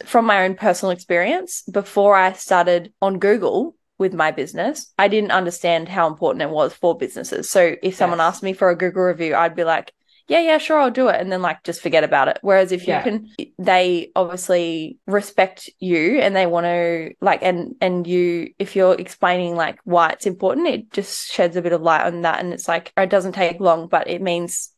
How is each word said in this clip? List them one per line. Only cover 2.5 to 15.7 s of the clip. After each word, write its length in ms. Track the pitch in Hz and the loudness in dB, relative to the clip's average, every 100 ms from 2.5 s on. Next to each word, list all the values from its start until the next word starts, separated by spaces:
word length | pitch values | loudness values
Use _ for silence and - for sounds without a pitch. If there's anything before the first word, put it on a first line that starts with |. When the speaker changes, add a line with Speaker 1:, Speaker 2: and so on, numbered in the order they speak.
| 185 175 175 170 _ | 2 4 2 -2 _
Speaker 1:
on 160 | 196 190 | -4 0
Google 580 | 196 220 175 135 311 - _ - | 2 2 2 0 -2 -8 _ -4
with 160 | 190 | -4
my 180 | 180 156 | 0 -2
business, 600 | 156 143 - 202 302 - - | -2 -6 -4 -4 -6 -8 0
I 80 | 196 | 2
didn't 240 | 214 208 | 2 0
understand 560 | 185 180 170 175 165 165 | 0 -2 -2 0 0 -2
how 200 | 190 165 | -2 -2
important 340 | 156 - - | 0 -2 -2
it 80 | 147 | -4
was 240 | 156 131 | -2 -2
for 240 | - 175 165 | 0 -2 -2
businesses. 520 | 131 - - - - | -4 -8 -8 -8 -2
So 280 | 196 175 - | 2 2 2
if 140 | 185 185 | -6 -2
someone 240 | 175 170 | 0 2
Speaker 2:
Yes. 80 | 165 | 0
Speaker 1:
asked 160 | 180 | 0
me 80 | 196 | -6
for 180 | 185 190 | 0 0
a 60 | 170 | 2
Google 280 | 185 185 | -2 0
review, 320 | 180 165 165 151 | 0 0 -2 0
I'd 200 | 165 170 | 0 0
be 80 | |
like, 300 | 165 160 - _ _ _ - | -2 -2 -4 _ _ _ -2
"Yeah, 100 | 330 | 0
yeah, 180 | 330 311 | 2 2
sure, 220 | 302 311 | 2 2
I'll 100 | 269 | 2
do 200 | 262 254 | 2 0
it." 100 | 135 | 0
And 100 | 185 | -2
then, 120 | 185 | -4
like, 220 | 180 156 | -4 -4
just 180 | - 165 | -8 -8
forget 240 | 165 156 151 | 0 2 4
about 240 | 147 135 | 2 2
it. 100 | - | 0
Whereas 300 | 196 190 190 | 2 2 2
if 160 | 180 185 | 0 -2
you 60 | |
Speaker 2:
Yeah. 80 | 151 | -2
Speaker 1:
can, 260 | 247 214 214 - - - | -2 -4 -8 -12 -12 -6
they 500 | 185 185 185 175 - - | 0 2 2 0 -2 -2
obviously 800 | 180 180 - 180 170 165 156 - - | -2 -4 -2 0 0 -4 -8 -12 -4
respect 640 | 202 202 - 190 - - | -4 -2 0 0 -2 -20